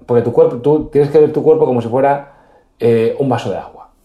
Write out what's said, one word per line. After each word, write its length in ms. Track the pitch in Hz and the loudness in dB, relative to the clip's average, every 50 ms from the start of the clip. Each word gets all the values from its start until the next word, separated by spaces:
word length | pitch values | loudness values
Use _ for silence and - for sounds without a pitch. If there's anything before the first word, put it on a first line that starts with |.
| - | -6
porque 160 | - 123 120 | -2 0 0
tu 100 | 107 120 | 0 0
cuerpo, 260 | 117 156 165 165 139 120 | 2 2 2 2 0 -2
tú 320 | 117 139 151 151 147 - | -2 0 0 0 -2 -2
tienes 180 | - 139 147 143 | 0 0 0 2
que 80 | 147 160 | 4 2
ver 140 | 151 147 151 | 2 4 0
tu 80 | 151 | 0
cuerpo 240 | 127 147 156 156 151 | 2 2 2 2 2
como 160 | 131 127 120 | 0 0 -4
si 60 | 113 113 | -4 -2
fuera, 460 | 113 135 135 139 143 139 - - _ _ _ _ _ _ _ _ _ _ | -2 0 0 0 0 -2 -6 -14 _ _ _ _ _ _ _ _ _ _
eh, 360 | - 120 117 113 113 113 - - | 0 0 2 2 0 -2 -2 -2
un 120 | 143 135 | -2 -2
vaso 200 | 123 113 - 110 | -2 -4 -4 -6
de 80 | 92 82 | -8 -8
agua. 320 | - - - - - _ _ _ | -10 -14 -20 -20 -20 _ _ _